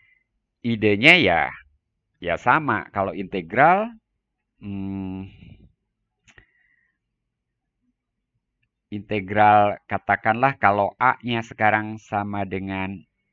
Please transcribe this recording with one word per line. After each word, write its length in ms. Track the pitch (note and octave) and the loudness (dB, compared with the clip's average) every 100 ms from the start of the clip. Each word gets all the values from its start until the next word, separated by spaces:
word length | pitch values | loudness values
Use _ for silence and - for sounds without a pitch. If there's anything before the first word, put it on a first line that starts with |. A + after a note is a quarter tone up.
| _ _ _ _ _ _ | _ _ _ _ _ _
idenya 500 | A#2+ A#2 G#2+ G#2 C#3 F3+ | -6 0 0 4 6 6
ya, 220 | G#2 E2 C2+ - - _ _ _ _ _ | 4 2 -2 -6 -20 _ _ _ _ _
ya 160 | E2+ D#2+ | -6 -2
sama. 480 | A#2+ D3 D3 G#2+ - | 0 0 0 -4 -6
Kalau 240 | G2+ G2 | -6 -4
integral, 800 | E2+ F#2+ G2 E2 G#2+ D3+ F#3+ A3+ A3+ _ _ _ _ _ _ | -6 -8 -8 -6 2 4 2 -2 -10 _ _ _ _ _ _
hmm, 640 | G#2 G2 G2 G2 F#2+ F#2+ F#2+ - - - _ _ _ _ _ _ _ _ _ _ _ _ _ _ _ _ _ _ _ _ _ _ B3 _ _ _ _ _ _ _ _ _ - G#2 | -12 -8 -8 -8 -8 -10 -14 -18 -20 -20 _ _ _ _ _ _ _ _ _ _ _ _ _ _ _ _ _ _ _ _ _ _ _ _ _ _ _ _ _ _ _ _ -14 -14
integral 800 | - G#2+ F#2+ G2+ G#2 G#2 G#2 - | -6 -6 -2 2 6 6 4 0
katakanlah 720 | - G2+ - G2+ A2+ A2+ C3 - | -6 -6 -2 -2 0 0 0 2
kalau 400 | G2+ G2+ G2+ - | 0 2 0 0
A-nya 480 | B2 B2+ A#2+ A#2 | -2 -2 -4 -6
sekarang 560 | A2+ - G#2+ G#2+ G#2+ A2 | -6 -2 0 0 -2 -12
sama 480 | - G#2 G#2 G2+ G2 | -8 -6 -4 -6 -6
dengan, 480 | G2 G2 F#2+ F#2+ F#2+ _ _ _ | -6 -6 -6 -8 -10 _ _ _